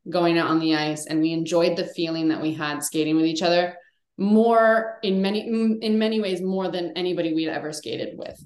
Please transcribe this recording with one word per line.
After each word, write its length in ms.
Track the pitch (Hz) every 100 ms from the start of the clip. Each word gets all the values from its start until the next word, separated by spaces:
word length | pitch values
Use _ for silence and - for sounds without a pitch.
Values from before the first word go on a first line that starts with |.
| 185
going 300 | 175 170 165
out 120 | 156
on 100 | 160
the 140 | 160 156
ice, 300 | 151 151 -
and 140 | 156
we 120 | 160
enjoyed 440 | 165 165 170 180 170
the 100 | 170
feeling 420 | - 165 165 160
that 140 | 151
we 120 | 156
had 280 | 156 151 147
skating 320 | - 160 151 160
with 100 | 160
each 160 | 160
other 340 | 175 175 175 - - _ _ -
more 800 | 196 214 233 226 220 226 - -
in 200 | 208 190
many, 260 | 196 214 -
m-, 300 | 226 226 220
in 180 | 220 214
many 220 | 220 220
ways, 220 | 196 180
more 260 | 185 190 185
than 220 | 180 170 180
anybody 360 | 180 170 165
we'd 160 | 160 160
ever 240 | - 151
skated 440 | 156 117 127 - 170
with. 220 | - -